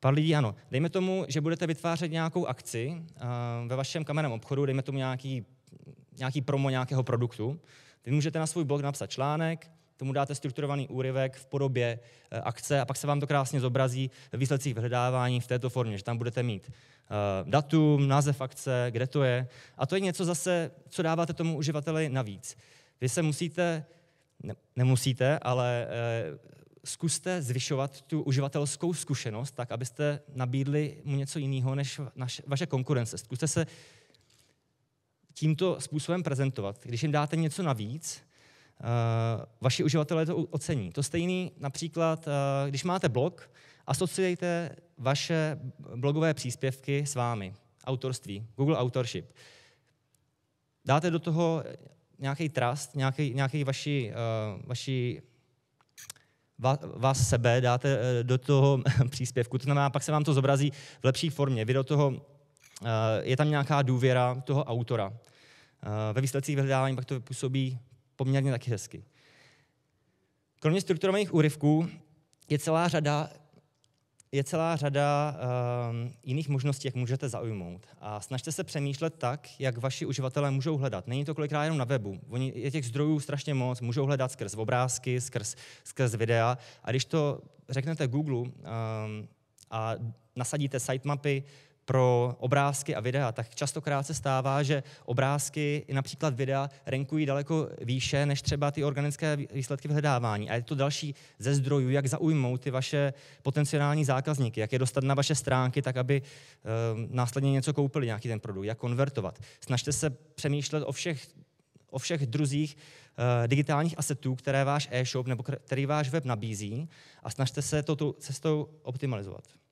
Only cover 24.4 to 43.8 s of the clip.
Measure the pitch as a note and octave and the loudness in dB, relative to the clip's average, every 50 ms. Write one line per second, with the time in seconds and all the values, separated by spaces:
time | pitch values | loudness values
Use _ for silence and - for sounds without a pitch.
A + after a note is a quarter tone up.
24.4 | - - G2+ - _ _ _ - B2 B2+ C3 B2 - C3+ B2+ A#2 B2+ C3 D3+ D#3 | -12 -12 -12 -12 _ _ _ 2 4 4 4 4 4 0 0 2 2 2 2 2
25.4 | - A#2+ B2+ B2+ B2 B2 A#2+ A#2+ A#2 - F2+ A#2 A#2 A#2 A#2 A#2 G#2 D#2+ D2 C#2+ | 0 0 0 0 2 0 0 0 -2 -4 -4 -4 -2 -2 -2 -2 -4 -6 -8 -12
26.4 | - - - - - - - - _ - - - - E3+ C3 - - F#3 F#3 F3+ | -16 -20 -20 -20 -20 -20 -20 -18 _ -12 -10 -4 -2 -2 -2 -2 -2 -4 -4 -2
27.4 | D#3 A#2 B2 B2+ B2 - D3+ C3 C3+ C#3 - - - _ - D#3 C3+ D3 C3+ C3 | -2 -2 -2 -2 -2 -2 -2 -2 -2 -4 -4 -12 -12 _ -4 -2 0 2 0 2
28.4 | C#3 C#3 - D3+ C#3+ C#3+ - - - E3+ F3+ - - - C#3+ B2+ - A#2+ G#2+ A2 | 0 0 -2 -2 -2 -2 -2 -2 -2 -2 -2 -2 -4 -4 -4 -4 -4 -6 -6 -6
29.4 | A#2+ C#3 - - A#2+ A#2 - A2+ C3 B2+ - - D3+ D3 D3 C#3+ - - - C3 | -6 -8 -6 -8 -8 -6 -4 -6 -6 -8 -4 -2 0 0 0 -2 -8 -12 -4 -4
30.4 | C3 B2 B2 C3 C#3 C3+ C#3+ D3+ D3+ D3 - - - D3 C#3 C#3 C#3 C3+ - - | -2 0 0 0 0 2 0 0 0 -2 -6 -10 -6 -4 -2 -2 -2 -2 -4 -4
31.4 | C#3+ C3+ C#3 C3 B2 C3 C3 C#3 C#3+ C3 - - D3 B2 - - B2+ B2 - - | -2 -2 0 0 0 0 0 -2 -2 -4 -6 -8 -10 -10 -8 -8 -8 -8 -8 -10
32.4 | D3 D3 C#3+ C3+ F3 - - C3 B2+ - D3+ B2+ A#2 A2 - F2+ - - - A#2+ | -6 -4 -2 -2 0 0 0 -2 0 2 2 0 0 -2 -6 -10 -10 -8 -6 -2
33.4 | - D3+ - - E3 - - - - - - - _ _ _ _ _ _ _ _ | -2 0 2 2 0 0 -4 -18 -20 -20 -20 -20 _ _ _ _ _ _ _ _
34.4 | _ _ _ _ _ _ _ _ _ _ _ _ _ _ _ _ _ _ _ - | _ _ _ _ _ _ _ _ _ _ _ _ _ _ _ _ _ _ _ -2
35.4 | D3+ D#3 D#3 C#3+ F#3 F#3 E3 - C#3 - - D3+ C#3 - E3+ F#3 F3+ E3+ C#3+ B2+ | 0 0 2 2 2 0 0 -2 -4 -6 -6 -6 -2 -2 -2 -2 0 -2 0 0
36.4 | C#3 C3+ B2+ - G2+ G2 G2+ - - - A#2+ A2+ G#2+ D3+ D3 D3 D3 D3+ - D#3+ | 0 0 -2 -2 -6 -6 -6 -8 -10 -6 -4 -2 -2 0 2 2 0 0 0 0
37.4 | E3 D#3+ D3 - F#3+ D#3+ C3+ A2 G#2+ G#2 B2+ D#3 - - - - - _ _ _ | 0 0 0 -2 0 0 0 0 -2 -6 -6 -8 -10 -10 -12 -12 -16 _ _ _
38.4 | - - - - - _ _ _ - A#2 A#2+ A#2+ A#2 A#2 A2+ A2+ A2+ A2+ A2+ G#2+ | -20 -20 -20 -20 -20 _ _ _ -4 -2 0 2 2 2 2 2 2 0 0 -2
39.4 | - - _ _ - C3 B2+ - - D#3 C#3+ E3 D3+ D3 F3 D#3+ D#3+ D#3 F3 E3 | -4 -10 _ _ 0 0 2 4 2 4 4 4 2 2 2 0 2 2 0 -2
40.4 | D#3+ - - D3+ - - E3+ C3+ G2+ F2+ E3 - C#3 - - E3+ E3+ F3+ F#3 F#3 | -2 -2 -4 -6 -4 -2 -2 -2 -2 -4 -4 -4 -4 -2 0 0 0 0 0 -2
41.4 | F#3 E3+ - - B2 C#3 C3 - - E3 - E3+ E3 E3 D#3+ D#3+ D#3+ D3+ C#3+ C#3 | -2 -6 -8 -8 -8 -8 -6 -6 -8 -6 -2 0 2 2 2 0 -2 -2 0 0
42.4 | C#3 C#3 C#3 C#3 C#3 C#3+ C#3 C3+ B2+ F3 F3 F#3 F#3 E3 A#2 B2 C3 F3 - - | 2 2 2 0 0 0 -2 -2 0 0 0 2 2 2 2 2 0 0 -2 -6
43.4 | - - _ - - - - _ | -20 -20 _ -20 -20 -20 -20 _